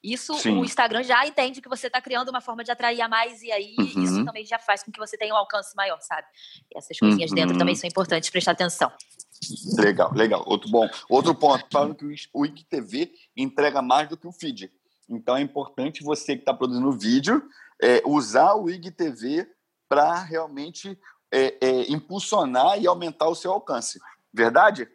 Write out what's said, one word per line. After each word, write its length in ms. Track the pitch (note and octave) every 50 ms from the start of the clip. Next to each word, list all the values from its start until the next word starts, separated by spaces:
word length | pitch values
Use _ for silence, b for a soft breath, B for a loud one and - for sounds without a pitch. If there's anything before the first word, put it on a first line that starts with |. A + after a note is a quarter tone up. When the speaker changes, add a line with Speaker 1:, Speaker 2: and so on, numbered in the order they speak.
Speaker 1:
Isso, 320 | - G2+ - - - - -
Speaker 2:
Sim. 240 | - - A3+ - F#2+
Speaker 1:
o 60 | F2+
Instagram 400 | - - - A#3+ A#3 G#3+ A#3 B3+
já 200 | B3 B3 A#3+ C#4
entende 360 | D4+ D4 - B3+ B3+ C4 C4+
que 80 | - B3+
você 200 | B3+ A#3+ - B3
tá 120 | B3+ B3+
criando 300 | - B3+ B3+ A#3+ B3+ B3+
uma 100 | B3+ B3
forma 240 | A#3+ B3+ A3+ A3+ A#3
de 80 | A#3
atrair 280 | A#3+ A#3+ A#3 A#3+ A#3+ A#3+
a 60 | A#3 A3+
mais, 320 | A3 A3+ A#3 A#3+ A#3+ G#3+
e 100 | A3+ A#3
aí 240 | G#3+ G3+ G3+ G#3 A3 -
Speaker 2:
Uhum. 240 | G2+ F2+ F#2 G2
Speaker 1:
isso 220 | F#2 F2+ F#2 G2+ A#2+
também 200 | A#3 A3 A3 G#3+
já 140 | - A#3 A3+
faz 240 | - - G3+ G3+
com 80 | - A3+
que 80 | G3+ G#3+
você 180 | G#3+ G#3+ G#3+
tenha 160 | G#3+ A3 G#3+
um 40 | G#3+
alcance 400 | G#3+ G3+ G3+ - G#3 G3 - -
maior, 240 | G3+ G3 G3 E3 -
sabe? 260 | - - E3 D#3 - _ B B B B B B B _ -
E 20 |
essas 220 | D#3 - - - -
coisinhas 320 | A2 G#2+ G#2 G2 G2 -
de 60 | -
dentro 160 | - - F2
Speaker 2:
Uhum. 60 | F2 F2
Speaker 1:
também 180 | F3 F3 F3+
são 100 | - -
importantes 440 | F3 - F#3+ F#3 E3 F3 E3 E3 -
prestar 220 | - F#3 - F3+
atenção. 380 | E3+ - F3+ F3 - - D3+ B2+ - _ - _ _ _ - _ _ - - - - - - - - -
Speaker 2:
Legal, 340 | G#2 G#2 F#2+ F2 F2 D#2+
legal. 300 | - G#2 A2 A2 G#2 F2+ -
Outro 220 | - G#2 G2 - G#2+
bom, 200 | A2 A#2 A2 G#2 B B B B
outro 260 | A#2 C3+ C#3+ E3+ D3+
ponto, 300 | - D3+ C#3+ C3+ B2 - _
falando 220 | - C#3+ C#3+ D3 D3+
que 100 | - D3
o 80 | D3
Is-, 160 | D3 D3+ - _
o 120 | - C#3 C#3+
ig 180 | D#3 D#3 - _
T 160 | _ - C#3+
V 300 | A2 F#2+ G#2 C3+ F3 - b b b b _
entrega 460 | A#2+ C3+ C3+ C3+ - C#3+ D3 C#3 C#3
mais 260 | B2+ B2 C3 D3 D3+
do 100 | D3 D#3+
que 100 | D#3+ -
o 60 | E3+
feed. 380 | F3 _ E3 D3+ B2 G2 F#2+ F#2 _ _ _ _ _ _ _ _
Então 260 | A#2 A2+ - - B2
é 60 | C3+
importante 640 | C#3+ C#3 - C#3+ C#3 - _ - B2+ D3+ D#3 - D3
você 320 | D3 D3+ D3 - - D3
que 80 | B2 -
tá 80 | C#3
produzindo 400 | B2+ B2 C3 B2 B2 B2 B2+ C#3
vídeo, 500 | C3+ G#2+ - A2 A#2 C#3 C#3 F#3+ A#3+ C#4+ - B B B B B B B
é, 220 | - B2 B2 A#2 -
usar 500 | C3+ D3 D3 B2 G#2 G#2+ C3 D3+ F#3 G#3
o 140 | G#3+ G3 E3+
ig 220 | F3+ F#3 E3 F#3
T 200 | - - F3 D#3
V 380 | B2+ G#2+ A2 B2+ D3 E3 F#3 - _ _ _ _ _ _ _ _
pra 320 | C#3 C#3+ D3 D#3+ E3+ F3
realmente, 720 | F#3 D#3+ D#3+ D#3+ D#3+ D#3 C#3+ C#3 D3 E3+ E3+ - - G3 G3 _ b b b b _ _
é, 240 | - C3 C3 C3 C3 -
é, 300 | C3 C3 C3 B2+ A#2+ -
impulsionar 880 | D3 D#3 - - F3+ G3 - - G#3+ G3+ D#3+ C3 B2 B2+ C#3+ F3 G3+ G#3
e 60 | A3
aumentar 420 | F3+ F3 F3 F3 D#3+ D3 _ D#3 E3
o 60 | E3+
seu 160 | E3 - F3+
alcance. 480 | F#3+ G#3 - - C#3+ A#2 - - - - B B B B _ _
Verdade? 560 | - A2 A2+ A#2 A#2+ E3+ G3 - A#2 A#2 A#2+ -